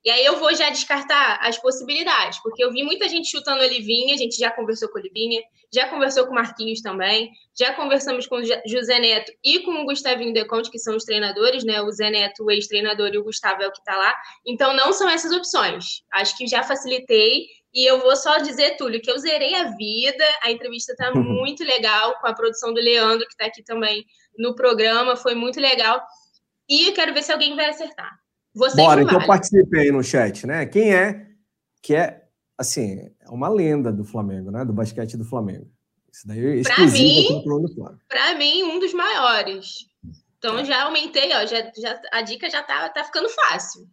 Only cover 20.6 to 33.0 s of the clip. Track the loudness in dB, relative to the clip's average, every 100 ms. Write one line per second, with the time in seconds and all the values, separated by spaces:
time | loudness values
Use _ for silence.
20.6 | -6 -10 -10 -6 -2 0 0 0 -2 -4
21.6 | -2 0 2 2 0 0 -4 -2 -2 -2
22.6 | -4 0 4 4 4 2 -2 -6 -8 -8
23.6 | -8 -4 -2 -2 -6 _ _ -6 -4 2
24.6 | 2 4 4 4 2 0 0 -2 -2 0
25.6 | 2 2 2 0 -4 -20 _ _ _ _
26.6 | 0 2 4 2 0 0 -2 0 -2 0
27.6 | -2 -4 -10 -12 -16 -18 _ _ _ 0
28.6 | 2 6 8 8 6 4 6 4 6 6
29.6 | 6 4 4 2 2 2 2 -2 -6 -4
30.6 | -2 2 4 4 2 -2 -12 _ _ _
31.6 | _ _ 0 0 0 -4 _ _ _ -10
32.6 | -6 -4 -4 -6